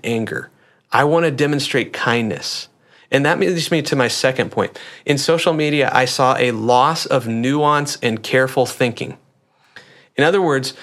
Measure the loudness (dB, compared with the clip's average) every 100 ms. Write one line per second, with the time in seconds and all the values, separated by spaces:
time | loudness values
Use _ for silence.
0 | -4 -4 -4 -8 -12 _ _ _ _ 0
1 | 2 2 2 0 0 0 0 -2 -2 -4
2 | -2 0 -2 -4 -8 -10 -12 _ _ _
3 | -2 2 2 2 0 -2 0 -2 0 0
4 | 0 0 0 0 -2 -2 -4 -6 -20 -8
5 | -2 0 0 0 2 0 0 0 2 2
6 | 0 2 2 2 0 0 2 4 4 0
7 | -2 -2 0 -2 0 0 2 0 -2 -4
8 | -4 -4 0 0 2 0 -2 0 -2 -2
9 | -10 -12 _ _ _ _ _ -20 -20 -20
10 | _ 0 2 4 2 0 -2 -10